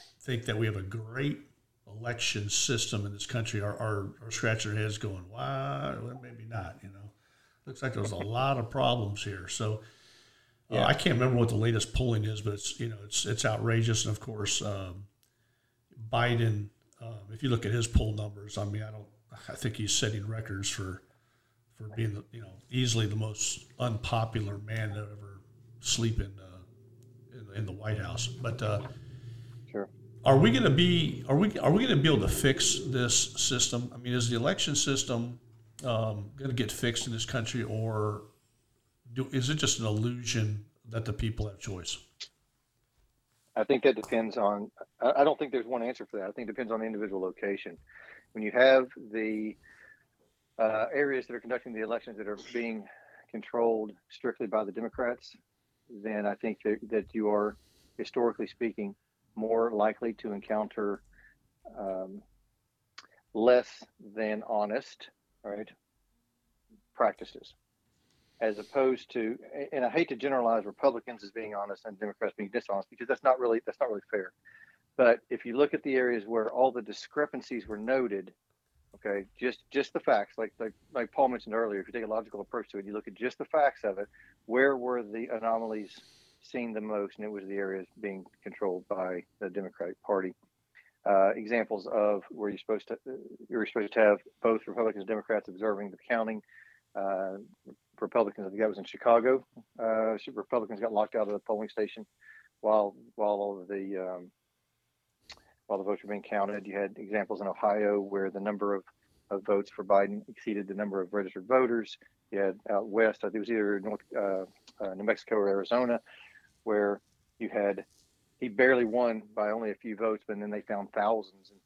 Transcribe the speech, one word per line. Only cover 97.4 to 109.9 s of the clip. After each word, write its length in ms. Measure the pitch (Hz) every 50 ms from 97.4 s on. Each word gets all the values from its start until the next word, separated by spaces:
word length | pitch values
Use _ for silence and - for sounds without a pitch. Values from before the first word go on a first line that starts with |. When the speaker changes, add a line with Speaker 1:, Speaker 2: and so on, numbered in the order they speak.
| - - - _ - - - _ _ _ _ -
Speaker 2:
Republicans, 440 | 113 - - 120 110 101 - - 98
I 40 | 95
think 100 | 98 107
that 80 | 110 107
was 80 | 95
in 80 | 101 92
Chicago, 640 | - - - - 120 117 117 113 127 131 131 - _ - 117 - _ _ -
uh, 340 | 113 113 113 110 110 113 110 98 - 143 123
Republicans 440 | 107 95 - 131 120 107 101 110 98
got 120 | 117 113
locked 220 | 107 104 107 - -
out 120 | 113 107 101
of 40 |
the 60 | 104 101
polling 320 | - - 110 104 110 104
station 340 | - 110 104 - - 113 107 _ _ _ - - - - - _ _ -
while, 340 | - 107 107 107 101 101 - - - - -
while 160 | 110 107 104 104
all 260 | 101 101 101 98 95
of 60 | 90 92
the, 280 | 101 98 98 95 101
um, 340 | 92 92 92 92 90 90 90 _ _ _ _ _ _ _ _ _ _ _ _ _ _ _ _ _ _ _ - - - _ _ _ _ _
while 120 | - 104 95
the 60 | 95
votes 180 | 101 101 -
were 80 | - 101
being 120 | 104 101
counted. 440 | - - 107 101 98 101 104 101 92
You 100 | 101 95
had 200 | 101 101 95 104 -
examples 420 | 110 95 107 104 95 - 104 85
in 60 | 101
Ohio 540 | 95 - - - 104 101 107 107 104 104 101
where 300 | 98 98 98 98 98 95
the 100 | - 98
number 340 | 98 104 104 98 104 101 101
of, 80 | 95 - - _ _ _ _ _ _ _ -
of 120 | 101 98 98
votes 240 | - 101 101 98 -
for 140 | - - 95
Biden 380 | 98